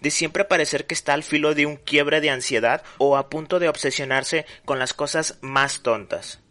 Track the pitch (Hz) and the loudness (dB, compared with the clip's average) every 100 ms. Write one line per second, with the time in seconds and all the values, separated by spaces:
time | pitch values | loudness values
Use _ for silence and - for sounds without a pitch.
0 | 147 - 160 185 202 175 151 143 - 165 | -2 -2 -2 0 2 2 2 -2 -4 -6
1 | - 143 143 151 151 147 147 147 - 147 | 0 0 0 0 2 2 0 -2 0 2
2 | 143 151 151 131 120 127 117 147 - - | 2 2 2 -2 -2 0 2 0 -4 0
3 | 139 139 139 156 156 180 170 147 143 - | 2 2 0 -8 -2 0 0 0 -2 -4
4 | 139 131 127 165 - - - 131 127 - | 0 0 0 -4 -4 -16 -6 -2 -2 -4
5 | 143 165 156 - 131 135 139 - 123 110 | -2 -2 -4 -6 -2 0 0 0 0 -2
6 | 95 80 - - _ | -2 -10 -10 -18 _